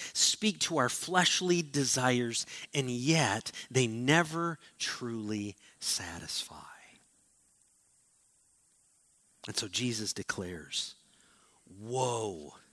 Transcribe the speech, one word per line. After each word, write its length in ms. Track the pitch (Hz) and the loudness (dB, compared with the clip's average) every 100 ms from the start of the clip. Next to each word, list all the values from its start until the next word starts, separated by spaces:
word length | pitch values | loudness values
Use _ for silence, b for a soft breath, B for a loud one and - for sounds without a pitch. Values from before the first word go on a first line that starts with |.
| B | B
speak 460 | - - - 214 160 | 2 2 4 0 0
to 160 | - 156 | 0 4
our 140 | 123 | 2
fleshly 720 | - - 185 170 - 180 175 | 2 0 2 4 2 4 2
desires, 800 | 151 143 131 139 127 123 120 113 - B B | 2 0 2 2 4 4 2 -4 -6 B B
and 160 | 151 127 | -2 -2
yet 600 | 120 131 160 117 110 - B B | 0 4 4 4 2 -4 B B
they 160 | 127 120 | 2 2
never 720 | 113 127 160 165 165 170 156 b b | 2 4 6 4 -2 -4 -6 b b
truly 800 | - - 123 113 107 107 101 - b b | -6 -4 -6 -4 -4 -4 -4 -8 b b
satisfy. 760 | - - 92 82 - - - - - - - - _ _ _ _ _ _ _ _ _ _ _ _ _ _ _ _ _ _ _ _ _ _ _ _ - | -4 -4 -4 -10 -6 -6 -6 -12 -18 -20 -20 -20 _ _ _ _ _ _ _ _ _ _ _ _ _ _ _ _ _ _ _ _ _ _ _ _ -6
And 100 | 107 | -6
so 120 | 104 | -4
Jesus 440 | - 123 110 104 | -2 -2 -2 -4
declares, 800 | - 95 - 90 85 76 - - - b b b b b b _ | -6 -6 -6 -6 -8 -8 -8 -8 -12 b b b b b b _
"Woe 920 | 95 110 127 127 117 107 85 73 - _ | -16 -6 -2 0 0 -4 -6 -12 -18 _